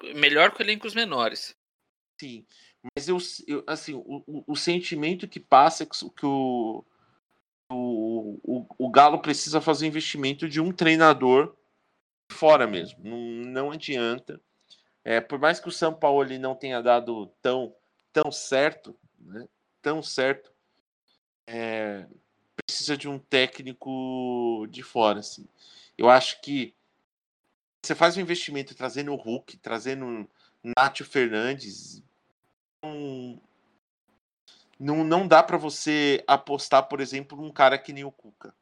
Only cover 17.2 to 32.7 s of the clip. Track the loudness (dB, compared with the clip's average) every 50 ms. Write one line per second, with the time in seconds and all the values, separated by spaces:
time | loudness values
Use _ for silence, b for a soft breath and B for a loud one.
17.2 | -8 -12 _ _ -2 -2 0 -2 -2 -6 -12 _ _ _ _ _ _ _ 0 0
18.2 | 0 0 -2 -8 -6 -2 0 2 2 2 0 -4 -12 -20 -20 _ _ _ _ _
19.2 | -20 -20 -18 -18 -18 -20 _ _ _ _ _ _ -6 -4 -4 -4 -6 -6 -4 -2
20.2 | -2 -2 -2 -4 -8 _ _ _ _ _ _ _ _ _ _ _ _ _ _ _
21.2 | _ _ _ _ _ -12 -10 -8 -6 -6 -6 -6 -6 -6 -8 -10 -12 -16 -20 -20
22.2 | _ _ _ _ _ _ _ -14 -10 -10 -8 -6 -6 -4 -6 -6 -6 -8 -10 -10
23.2 | -6 _ 2 2 2 0 -2 -8 -14 -14 -16 -14 -12 -10 -8 -8 -6 -6 -6 -6
24.2 | -6 -4 -4 -2 -2 -2 -2 -4 -6 -10 -12 -16 -16 -6 0 2 4 4 2 0
25.2 | -4 -12 -14 -18 -20 -20 _ b b b b b b b b 4 8 8 8 8
26.2 | 6 2 -6 -10 -8 -6 -6 -6 -6 -8 -10 _ _ _ _ _ _ _ _ _
27.2 | _ _ _ _ _ _ _ _ _ _ _ _ -8 -6 0 2 2 2 2 0
28.2 | -4 -6 -6 -6 -6 -8 -8 -8 -10 -10 -10 -10 -10 -8 -6 -6 -6 -6 -6 -8
29.2 | -6 -6 -6 -6 -8 -12 -20 -18 -12 -8 -8 -6 -6 -6 -8 -6 -8 -8 -10 -10
30.2 | -12 -14 _ _ _ _ _ _ -12 -6 -2 0 0 0 0 -4 -10 -4 -2 0
31.2 | 0 0 0 -2 -2 -4 -4 -6 -10 -16 -18 -18 -18 -20 -20 -20 -20 _ _ _
32.2 | _ _ _ _ _ _ _ _ _ _